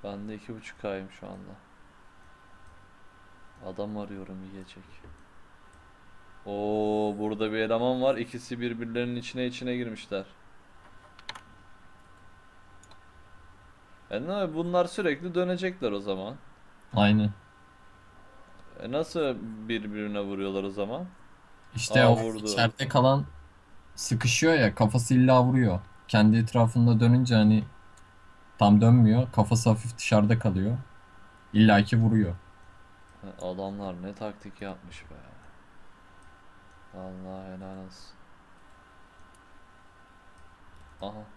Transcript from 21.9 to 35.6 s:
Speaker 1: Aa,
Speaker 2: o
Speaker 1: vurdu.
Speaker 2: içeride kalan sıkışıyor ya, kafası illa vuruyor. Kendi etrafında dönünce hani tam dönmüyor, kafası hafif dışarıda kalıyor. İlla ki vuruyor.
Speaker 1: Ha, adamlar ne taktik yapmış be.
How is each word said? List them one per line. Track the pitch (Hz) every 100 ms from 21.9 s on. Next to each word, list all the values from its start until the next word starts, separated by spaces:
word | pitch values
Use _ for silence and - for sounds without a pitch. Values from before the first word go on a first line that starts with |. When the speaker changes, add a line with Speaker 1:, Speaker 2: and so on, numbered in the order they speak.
| 113
Speaker 1:
Aa, | 120
Speaker 2:
o | 117
Speaker 1:
vurdu. | 113 110
Speaker 2:
içeride | 107 104 117 - 139
kalan | 135 127 139 139 - - _ _ - -
sıkışıyor | - - 113 120 - 165
ya, | 160 110
kafası | - 110 123 117
illa | 127 127 127
vuruyor. | 127 131 120 90 - - -
Kendi | 113 107 113
etrafında | 110 123 113 123 117 110
dönünce | 117 123 123
hani | 117 107 107 104 - - - - - - - - -
tam | 104 104
dönmüyor, | 113 123 113 113 127
kafası | - 110 117 117
hafif | 110 - -
dışarıda | - 107 104 117
kalıyor. | 110 92 98 127 - - - - - - -
İlla | 107 110 101
ki | 101 117
vuruyor. | 113 110 98 87 - - - - - - - -
Speaker 1:
Ha, | 98 - 90
adamlar | 92 98 101 98 87
ne | 92
taktik | 101 107 101 104 -
yapmış | 101 90 90 85 -
be. | 71 - - - -